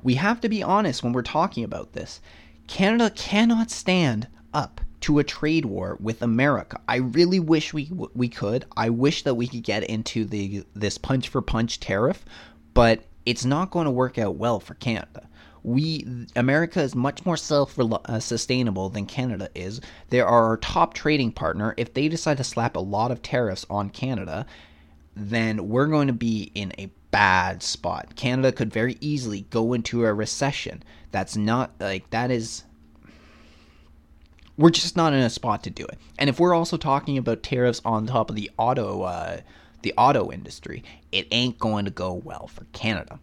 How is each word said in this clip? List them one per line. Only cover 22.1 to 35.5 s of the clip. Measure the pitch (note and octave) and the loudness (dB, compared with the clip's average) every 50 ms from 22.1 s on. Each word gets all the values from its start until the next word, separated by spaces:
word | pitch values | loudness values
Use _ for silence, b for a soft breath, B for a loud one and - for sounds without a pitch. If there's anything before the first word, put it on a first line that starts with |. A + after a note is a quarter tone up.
| E3 E3 - D#3+ D3 C3+ | -2 -2 0 0 0 0
to | - | -2
slap | - - A#2+ A#2 A#2+ - | -4 -2 -2 -2 -2 -2
a | D#2 | -4
lot | F#2 G2 G2 G2+ A2 B2 | -4 -2 0 0 0 0
of | B2 A#2 | -2 -6
tariffs | - - - B2 A#2+ G#2 F#2+ - - - | -6 -2 -2 0 0 0 -2 -6 -8 -4
on | - G2+ G2+ G2 | -4 -4 -4 -4
Canada, | - - C3 C3 C3 G2 - - D2+ F#2 C#3 B B B B B B B B B B B - - _ | -6 -6 -6 -4 -4 -4 -6 -6 -6 -8 -8 B B B B B B B B B B B -20 -20 _
then | G2+ G#2 G2+ A2+ A2+ A2+ A2+ G#2+ G#2+ F2 G2+ | -10 -6 -2 -2 0 0 0 -2 -2 -4 -2
we're | A2+ B2 C#3+ | 0 2 2
going | D3+ D#3 D3 C#3+ | 2 2 2 2
to | C3+ B2 | 2 0
be | A2+ A#2+ A#2 A2+ G#2+ G2+ - - | 0 0 -2 -2 -2 -4 -6 -8
in | G#2 G2+ F#2 - | -8 -8 -8 -8
a | - G2 F#2+ - - _ _ | -10 -14 -14 -16 -20 _ _
bad | - - G2+ F#2+ F#2 F#2 F2+ F#2 F#2+ F#2 - | 2 4 6 6 6 4 2 0 -2 -6 -6
spot. | - - - - - F2 D2+ - - - | -6 -6 -4 -4 -4 -4 -4 -8 -12 -12
Canada | - - B2 B2 C3 C3 C3 | -4 -2 0 0 4 2 2
could | B2 - B2 A2 - | 2 2 -4 -2 0
very | A2 A2+ B2+ A#2+ - | -2 -2 -2 -2 -4
easily | C#3 D3+ D3+ C#3+ B2+ A2+ G#2 G2 G2 - | -4 -4 -4 -2 -4 -4 -6 -6 -8 -4
go | - A#2 A2+ A#2 | -2 0 0 2
into | B2 A#2+ A2+ - - A#2+ A#2 | 0 -2 -2 -2 0 2 2
a | A2 G#2 | 2 2
recession. | G#2 G#2+ G#2+ - - C#3 C#3 C#3+ - - - - - - B B B B B | 0 -2 -4 -2 -2 -2 -2 -2 -4 -8 -10 -10 -12 -18 B B B B B
That's | - G2+ - - - | -6 -6 -4 -4 -2
not, | G#2+ G#2 G#2+ A2+ B2 C3 - - - | -2 0 2 2 0 0 -4 -6 -6
like, | F#2+ G2 F#2+ F#2+ - - | -4 -4 -4 -4 -6 -4
that | - A2+ B2 B2+ | -4 -2 0 0
is, | B2+ A#2 A2 A2+ - - - - - - - - - - B B B B B B B B B B B B B B B B B B - - _ _ - - - _ - - - - - | 0 -2 -2 -6 -10 -14 -16 -18 -20 -20 -20 -20 -20 -20 B B B B B B B B B B B B B B B B B B -20 -20 _ _ -20 -20 -20 _ -20 -20 -20 -18 2
we're | - D3 E3+ | 8 8 8
just | E3 - - - - | 8 6 -2 0 0
not | F3+ E3 D#3+ C#3+ | 2 2 4 4
in | C3+ | 4
a | B2+ A#2 | 2 2
spot | - - - B2 | 0 -2 -2 -2